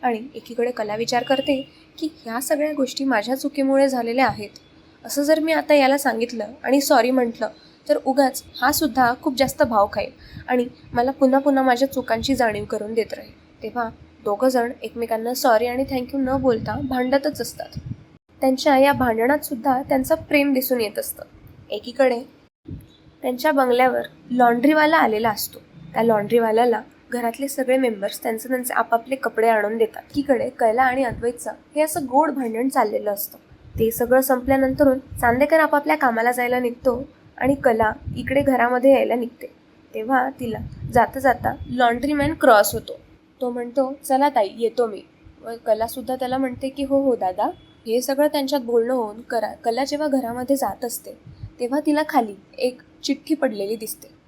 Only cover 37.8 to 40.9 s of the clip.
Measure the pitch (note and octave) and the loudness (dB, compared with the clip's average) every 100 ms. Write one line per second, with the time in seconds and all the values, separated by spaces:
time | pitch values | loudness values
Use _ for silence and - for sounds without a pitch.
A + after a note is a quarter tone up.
37.8 | A3 A3+ - - A#3 C4+ C#4+ B3+ A#3 B3 | 0 -2 -10 -10 -2 0 2 2 2 4
38.8 | C4 C4+ A3 A#3+ A#3+ - - _ _ _ | 6 6 4 0 -4 -10 -20 _ _ _
39.8 | _ A3 A3 C4 C4 C4+ A#3+ G#3+ - - | _ -12 -2 0 0 -4 -8 -8 -10 -12
40.8 | - | 0